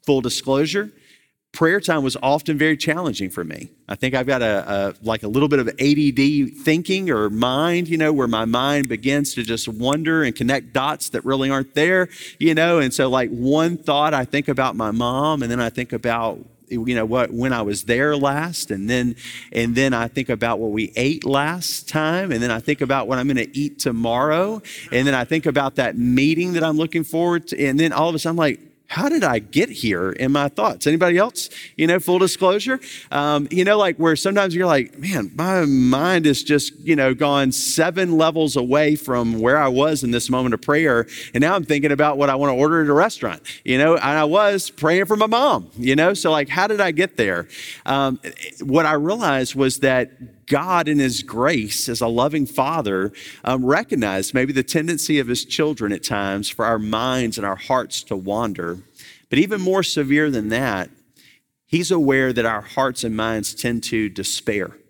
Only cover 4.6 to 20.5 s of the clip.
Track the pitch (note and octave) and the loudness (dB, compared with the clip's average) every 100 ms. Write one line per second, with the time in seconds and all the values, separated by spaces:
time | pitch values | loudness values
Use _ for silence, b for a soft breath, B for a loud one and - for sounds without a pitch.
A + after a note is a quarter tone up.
4.6 | - G2+ G2 - A2 A2 G#2+ A#2+ C#3+ C#3+ | -2 -4 -4 -4 -4 -4 -2 0 2 2
5.6 | A2+ - C3+ D3 D3 C3 C#3 D3 C3 - | 0 0 2 2 2 2 2 2 -2 -2
6.6 | - D#3+ E3+ F#3+ F#3+ A#2 G#2+ G#2+ B2 C3+ | 0 0 0 -2 0 0 0 0 0 0
7.6 | E3 F3 E3+ E3 D#3 D3 B2 A2+ A2+ A#2+ | 0 0 -2 0 2 2 0 0 0 0
8.6 | C3+ C#3+ C3 A2+ B2 C#3+ C#3 - A2 A2+ | 0 0 -2 -4 -2 0 -2 -4 -4 -4
9.6 | - G#2+ B2 D3 D#3+ D#3+ C#3 A2+ B2 C#3 | -6 -4 -2 0 0 0 0 -2 0 0
10.6 | - C3+ C3+ D#3 - B2 C3 C3+ C3+ C#3 | -2 -2 -2 -4 -6 -6 -2 0 0 -2
11.6 | C3+ - D#3+ F#3 F3+ B B B D#3+ D#3 | -2 2 2 2 0 B B B 2 4
12.6 | E3+ E3+ C3+ - C3 B2+ A#2+ A#2+ B2+ D3+ | 4 4 2 2 2 2 0 -2 2 2
13.6 | E3 E3+ - C#3+ D3+ D3 B2 C#3 D3 C3+ | 2 -2 0 2 2 0 -2 -2 -2 0
14.6 | C3 G#2 A2 A2 A#2+ C3 D3 D#3 A#2+ A#2+ | 0 0 -2 0 0 0 0 0 -2 -2
15.6 | A#2 A#2+ B2 A#2 A#2+ A#2 A2+ D#2 - _ | -2 -4 -6 -4 -2 -2 -2 -6 -14 _
16.6 | _ A#2+ A#2 A#2+ A2 B2 A#2+ A#2 C3 B2 | _ -6 -2 -2 0 0 0 -2 -2 0
17.6 | G#2 G#2 - A#2+ D3 D3 C#3 C#3 E3 E3+ | -2 -4 -2 0 2 2 0 0 -4 -6
18.6 | - G2 G#2 B2 B2 A#2 B B B - | -6 -6 -2 0 0 -4 B B B -2
19.6 | A#2 A#2 C3+ B2 A#2 - B2+ A2+ A#2 | 0 2 2 0 -2 -4 -4 -2 -2